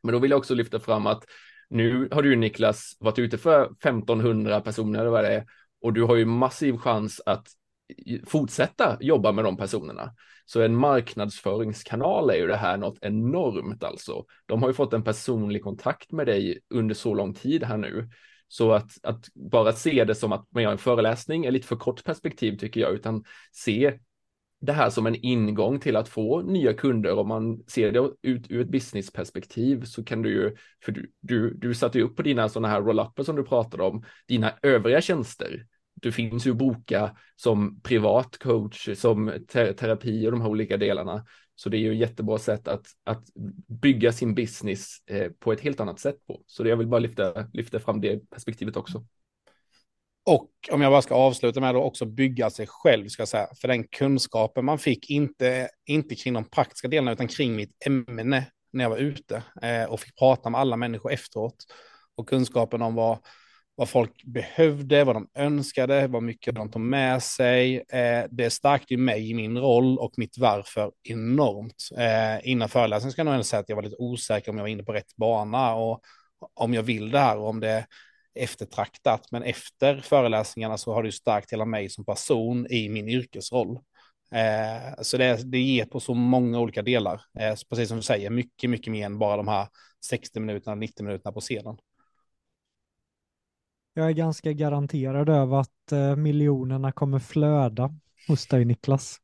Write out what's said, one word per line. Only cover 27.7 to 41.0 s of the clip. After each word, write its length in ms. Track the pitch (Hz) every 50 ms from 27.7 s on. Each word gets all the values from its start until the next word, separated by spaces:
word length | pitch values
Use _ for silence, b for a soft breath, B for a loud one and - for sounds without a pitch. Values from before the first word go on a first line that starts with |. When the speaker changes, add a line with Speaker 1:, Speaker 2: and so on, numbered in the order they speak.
| - 117 110 104
Speaker 1:
det 200 | 104 120 131 135 139 _
ut 240 | - 131 127 120 117 -
ur 120 | - 120
ett 80 | 117 -
businessperspektiv, 1120 | 127 135 117 - - 104 95 - - - 87 - _ - - _ - 113 117 131 139 120 123
så 200 | 117 - - 113
kan 180 | - 117 113
du 80 | 113 110
ju, 260 | 101 104 - 107 B B B B B B -
för 80 | -
du, 200 | 107 - - - _ _
du, 320 | - - 127 110 110 117 -
du 200 | - - 123 120
satte 240 | 117 139 117 127
ju 60 | 123 113
upp 120 | 117 -
på 60 | -
dina 280 | - 147 139 120 113 110
såna 180 | - 113 113
här 140 | 107 107 101
roll-upper 420 | 101 110 104 113 110 - _ - 139
som 120 | 139 151
du 80 | 143 131
pratade 400 | - - 120 113 117 - - 92
om, 200 | 95 98 113 B B B B B
dina 260 | - 123 117 110 110 - _
övriga 400 | - 139 131 117 101 117 131 156
tjänster. 640 | 170 - 185 - 117 117 - - - - - - 117 _ _ _ _ _ _ -
Du 100 | - 120
finns 360 | 113 - 117 110 113 120 113
ju 40 | 131
att 60 | 120
boka 580 | 113 135 135 117 117 - - 110 101 104 101 b b b b b
som 460 | _ - 120 110 104 104 98 - -
privat 560 | _ - 123 110 104 107 104 123 127 - -
coach, 520 | - - 131 113 110 107 107 - - - 110 101
som 360 | - - 120 110 104 107 107 76 - -
te-, 260 | _ - 123 117 98 101
terapi 540 | - 120 113 113 107 - 123 107 110 110
och 40 | 110
de 100 | 120 120
här 80 | 117 110
olika 280 | 107 107 110 - 98
delarna. 480 | 101 104 101 98 -